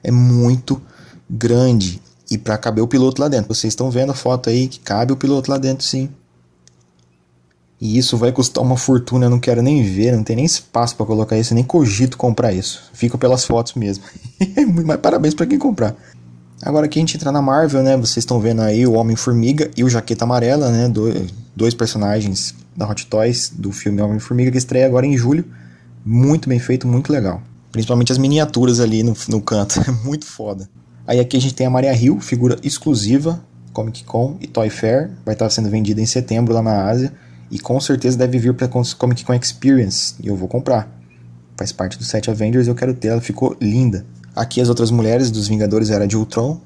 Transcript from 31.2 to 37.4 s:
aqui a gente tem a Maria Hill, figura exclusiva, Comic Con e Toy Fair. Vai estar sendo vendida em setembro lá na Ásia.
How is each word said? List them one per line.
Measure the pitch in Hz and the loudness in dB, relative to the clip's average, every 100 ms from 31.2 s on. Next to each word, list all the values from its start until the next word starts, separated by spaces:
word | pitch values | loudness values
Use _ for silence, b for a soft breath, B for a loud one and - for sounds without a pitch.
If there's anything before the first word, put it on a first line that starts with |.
aqui | 123 131 | 2 2
a | |
gente | 131 | 0
tem | 127 127 | 0 0
a | |
Maria | 127 135 | 2 2
Hill, | 120 123 202 | 2 2 2
figura | - 120 123 113 | -2 0 0 0
exclusiva, | - - 160 123 101 135 156 170 - - - | -4 -4 -2 0 2 2 0 -4 -10 -20 -14
Comic | - 113 107 | -8 -8 -10
Con | - 113 127 147 | -6 -2 -2 -4
e | - | -6
Toy | - 107 | -2 -2
Fair. | - 110 127 170 185 - | -2 0 0 -2 -8 -8
Vai | |
estar | 107 113 | -2 -2
sendo | - 107 | 0 -2
vendida | 110 104 107 | 0 0 -2
em | 110 | -2
setembro | 127 123 113 120 | -2 -2 -2 2
lá | 113 | 2
na | 113 104 98 | 2 0 0
Ásia. | 120 135 B B B | 0 -2 B B B